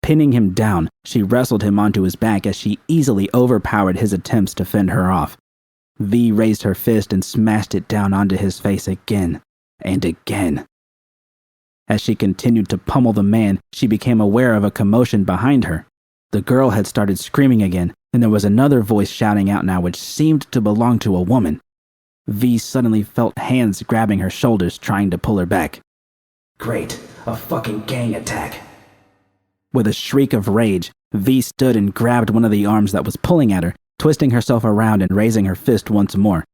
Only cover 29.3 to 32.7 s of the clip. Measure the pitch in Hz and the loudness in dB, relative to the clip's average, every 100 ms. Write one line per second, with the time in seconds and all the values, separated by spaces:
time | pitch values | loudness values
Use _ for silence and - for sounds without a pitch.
29.3 | _ _ _ _ 127 104 - - 139 139 | _ _ _ _ -2 0 -2 -2 0 2
30.3 | 120 98 104 113 95 85 _ _ 110 98 | 0 0 0 2 0 -4 _ _ -4 0
31.3 | 131 120 - 131 113 101 - 117 120 110 | 0 0 -2 0 2 0 0 0 0 2
32.3 | 110 117 104 104 | 2 2 2 2